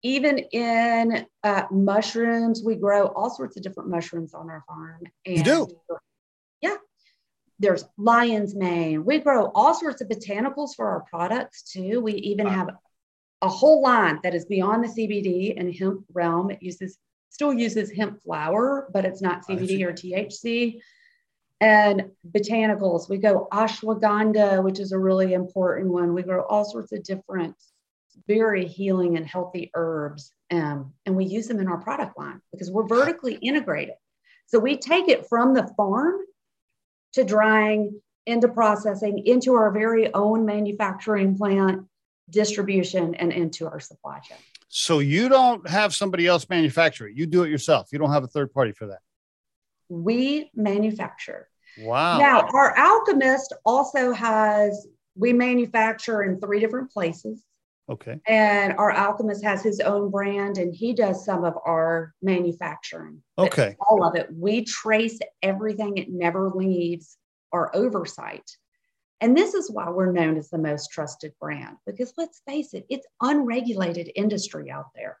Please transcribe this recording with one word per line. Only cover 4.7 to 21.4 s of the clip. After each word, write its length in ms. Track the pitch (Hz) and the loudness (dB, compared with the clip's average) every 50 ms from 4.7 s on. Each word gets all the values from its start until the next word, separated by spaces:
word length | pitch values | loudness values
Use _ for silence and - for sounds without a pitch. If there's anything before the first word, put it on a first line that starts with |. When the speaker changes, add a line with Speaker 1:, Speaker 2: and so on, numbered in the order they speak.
| 165 156 160 165 165 165 175 - _ _ _ | -18 -18 -16 -18 -18 -20 -20 -20 _ _ _
Speaker 2:
You 180 | 185 185 165 151 | -4 -2 2 4
do? 180 | 220 302 330 285 - - _ _ - | 4 4 2 0 -4 -10 _ _ -14
Speaker 1:
And 100 | 170 - _ _ _ _ _ _ _ _ _ _ _ _ | -14 -14 _ _ _ _ _ _ _ _ _ _ _ _
yeah, 160 | - 359 403 403 _ _ _ _ _ _ _ _ _ _ _ _ _ _ _ _ | -6 -6 -6 -6 _ _ _ _ _ _ _ _ _ _ _ _ _ _ _ _
there's 260 | 190 202 180 151 - _ _ - | 0 2 2 0 -4 _ _ -2
lion's 560 | 202 233 233 233 240 233 226 208 202 196 202 | 2 4 4 4 4 2 0 -2 -2 -4 -4
mane. 500 | 196 190 180 175 170 165 160 156 156 160 | -4 -2 -2 -2 -2 -2 -2 -2 -2 0
We 140 | 208 294 311 | 0 0 2
grow 320 | 294 294 269 233 202 - - | 2 2 2 2 2 0 2
all 220 | 196 226 302 330 | 2 4 4 2
sorts 260 | - 339 302 262 - | 2 -4 -6 -6 -8
of 60 | 240 190 | -8 -8
botanicals 640 | 220 208 226 190 202 208 233 269 269 285 294 269 - | -8 -8 -6 -8 -6 -4 -4 -4 -4 -6 -8 -8 -8
for 120 | - 226 208 | -6 -6 -4
our 120 | 185 170 | -4 -6
products 600 | 170 _ - 165 175 185 220 254 - - _ - - - | -8 _ -8 -6 -4 -2 -2 -4 -4 -8 _ -20 -20 -16
too. 300 | - 190 185 185 220 247 | -12 -10 -6 -4 -4 -2
We 120 | 226 214 208 | -2 -4 -6
even 340 | 196 - 202 208 202 208 | -4 -4 -4 -4 -2 0
Speaker 2:
Wow. 40 | 196 190 | 0 0
Speaker 1:
have 160 | 190 180 165 - - _ _ _ _ _ _ _ _ _ _ _ _ 185 | -2 -2 -4 -8 -14 _ _ _ _ _ _ _ _ _ _ _ _ -4
a 40 | |
whole 360 | 190 - - 254 302 311 285 269 | -4 0 4 8 8 8 8 6
line 360 | 254 247 226 202 165 156 156 - | 4 4 6 4 2 0 0 -2
that 100 | 180 170 | -2 -2
is 120 | 170 170 | -2 -4
beyond 380 | - 208 190 185 196 214 233 240 | -2 -2 0 2 2 0 0 -2
the 60 | 220 | -4
C 160 | 226 226 220 | -4 -4 -4
B 160 | 202 214 202 | -2 -2 -4
D 320 | 196 190 175 180 190 214 - | -2 -2 -2 -2 -2 -4 -4
and 160 | - 180 180 175 | -4 -6 -6 -6
hemp 300 | 175 185 190 196 190 - _ | -4 -4 -4 -4 -4 -10 _
realm. 380 | 175 175 175 170 165 170 180 196 | -4 -2 0 0 0 0 -2 -2
It 140 | 196 - - | -6 -8 -12
uses, 340 | 180 170 - 190 190 - _ _ _ _ _ _ _ | -14 -12 -10 -12 -14 -14 _ _ _ _ _ _ _
still 240 | - - 294 294 269 | -6 -2 0 0 0
uses 380 | 233 233 226 226 220 202 196 | 0 -2 -2 -2 -2 -4 -4
hemp 320 | - 180 214 196 - - _ | -4 -4 -6 -6 -6 -12 _
flower, 640 | 170 165 156 151 160 185 214 240 269 277 277 269 - | -8 -8 -6 -2 -2 0 0 2 0 0 -2 -6 -4
but 140 | 185 196 185 | -4 -2 -2
it's 160 | 185 185 185 | -2 -4 -2
not 220 | 196 180 175 175 - | -2 -2 -2 -4 -6
Speaker 2:
I 60 | - 190 | -6 -6
Speaker 1:
C 20 | |
B 120 | 180 185 | -4 -2
D 100 | 190 190 | -2 -2
Speaker 2:
see. 60 | 196 185 | -2 -2
Speaker 1:
or 100 | 175 170 | -4 -4
T 220 | 175 - 180 180 | -8 -10 -6 -6
H 180 | 190 208 202 - | -6 -6 -6 -10
C. 480 | - - 233 233 233 240 233 226 233 - _ _ _ _ _ _ _ _ _ _ _ | -10 -6 -4 -2 0 0 -2 -4 -8 -20 _ _ _ _ _ _ _ _ _ _ _